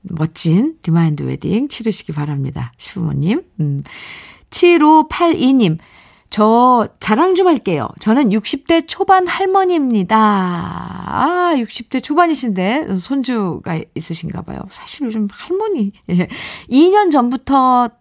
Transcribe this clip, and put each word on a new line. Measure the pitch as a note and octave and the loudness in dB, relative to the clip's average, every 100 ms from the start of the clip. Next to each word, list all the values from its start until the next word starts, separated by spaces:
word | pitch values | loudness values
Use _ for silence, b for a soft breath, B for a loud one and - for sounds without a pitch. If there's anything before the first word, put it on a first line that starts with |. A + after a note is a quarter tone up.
멋진 | - E3+ D#3 - E3+ E3+ D4 D#4+ - | -10 -4 -4 -2 2 2 2 -4 -2
리마인드 | E3 E3 D3 | 2 2 0
웨딩 | C3 C3+ D3 G3+ C#4 | -6 -6 -2 -2 -2
치르시기 | - A3 - - | -4 -6 -6 -8
바랍니다. | D3+ D3 C#3+ C3+ C3 B2 _ | -8 -6 -4 -6 -6 -10 _
시부모님. | - F#3+ E3 C#3 D3+ C#4+ F4+ - | -10 -6 -4 -2 0 -2 -4 -6
음. | D3+ C#3 C#3 B B B B B _ | -4 -4 -8 B B B B B _
칠오팔이님, | - F4 E4+ D4+ D#4 D#4 - E4+ D#4 B3+ C4+ G3 D#3+ b b b b b | -2 0 4 6 4 2 0 0 2 2 4 2 0 b b b b b
저 | - G#3+ A#3 B3 B3 - _ | 0 4 4 4 4 0 _
자랑 | - G#3+ F4+ F4+ | -2 2 2 4
좀 | F#4 | 4
할게요. | D4 - D#3 A2 - | 2 0 -4 -4 -4
저는 | G#3+ A#3 B3+ | 0 2 2
육십 | G#3+ - C#4 - | 0 -2 -6 0
대 | E4 D#4+ | 0 0
초반 | - G4+ F#4+ F4+ | -6 2 4 4
할머니입니다. | - F#4+ G4 F#4 E4+ C4 A3 F3+ A3 | -2 0 2 2 2 2 0 2 4
아, | G#3+ G3+ F#3 E3+ - - - - - - C#4 F4+ F4 C#4+ | 4 4 0 -4 -6 -8 -10 -10 -6 -2 0 2 2 0
육십 | A3 - A#3+ | -2 -8 -6
대 | C4 | -6
초반이신데 | - D4+ F4 D#4 B3 F#3 F#3 C4 - F#3+ | -2 0 2 0 -2 -2 0 -2 -2 -6
손주가 | E3+ C#4 B3+ A#3+ F#3+ D3+ - D#3+ - - | -4 -4 -2 -2 -2 -6 -6 -6 -6 -10
있으신가 | - E3 E3 F3 | -8 -8 -6 -10
봐요. | - - F#3+ | -10 -12 -14
사실 | - - - C4 | -14 -10 -6 -6
요즘 | A3 G3+ | -4 -6
할머니. | - - F#4+ G#4+ E4+ G3+ - - | -8 -6 -4 -2 -2 -4 -6 -2
예. | F3 E3 B3+ B B B | -2 -2 -6 B B B
이 | B3+ F4 | 4 6
년 | G#4 G4 | 6 4
전부터 | D4 A#3+ C4 - C4+ B3+ B3 A#3+ _ | 2 2 -2 0 2 4 2 0 _